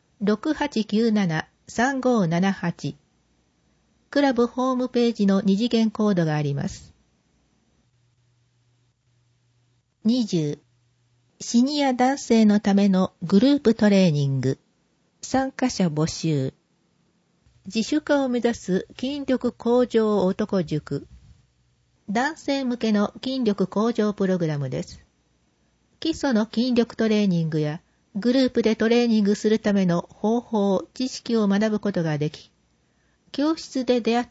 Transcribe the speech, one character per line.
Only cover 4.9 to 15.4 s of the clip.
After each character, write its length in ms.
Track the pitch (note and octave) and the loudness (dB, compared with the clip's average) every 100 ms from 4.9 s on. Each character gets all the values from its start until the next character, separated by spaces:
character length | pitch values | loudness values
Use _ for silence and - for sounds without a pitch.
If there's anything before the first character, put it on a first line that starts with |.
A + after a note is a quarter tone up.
| A#3+ A#3+ | 0 0
ー 40 | |
ジ 120 | A3 G3 | 2 2
の 160 | G3 | 2
二 160 | G3 G3 | 2 0
次 120 | A#3+ | 0
元 200 | A3+ A3 | 0 0
コ 200 | - G#3+ | 0 0
ー 40 | |
ド 100 | F3+ | 2
が 120 | D#3+ D3+ | 0 0
あ 60 | |
り 120 | C#3+ | -2
ま 140 | C#3 - | -4 -6
す。 240 | - - _ _ _ _ _ _ _ _ _ _ _ _ _ _ _ _ _ _ _ _ _ _ _ _ _ _ _ _ _ _ _ | -10 -20 _ _ _ _ _ _ _ _ _ _ _ _ _ _ _ _ _ _ _ _ _ _ _ _ _ _ _ _ _ _ _
二 240 | A3 B3+ G#3 | 0 0 0
十、 320 | F3 D3 - _ _ _ _ _ _ _ - | -2 -2 -6 _ _ _ _ _ _ _ -16
シ 240 | - A#3 | -2 2
ニ 200 | C4 D4 | 2 2
ア 120 | C4+ B3 | 0 2
男 240 | B3+ C#4 | 0 0
性 260 | - A3+ G#3+ | 2 4 6
の 140 | G#3 | 4
た 160 | G3+ G3 | 2 2
め 140 | G3+ | 4
の 240 | F#3 F#3+ _ | 2 0 _
グ 160 | E3 G3 | 2 4
ル 80 | C4 | 4
ー 120 | C#4+ | 4
プ 140 | A3+ | 2
ト 160 | A3 G#3 | 2 4
レ 200 | G3 F3+ | 6 4
ー 20 | |
ニ 160 | D3 C#3 | 2 0
ン 120 | C3+ | 0
グ。 200 | C3 - _ _ _ _ _ _ | -2 -4 _ _ _ _ _ _
参 280 | - C4 | -4 -2